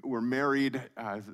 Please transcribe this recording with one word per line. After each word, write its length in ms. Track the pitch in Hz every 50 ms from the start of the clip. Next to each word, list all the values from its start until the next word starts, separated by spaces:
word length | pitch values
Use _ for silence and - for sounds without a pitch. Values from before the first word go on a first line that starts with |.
| -
were 180 | 135 123 113
married, 600 | 117 123 131 135 143 143 139 139 135 135 127 135 131 - -
uh, 220 | 113 117 107 98 107 98 104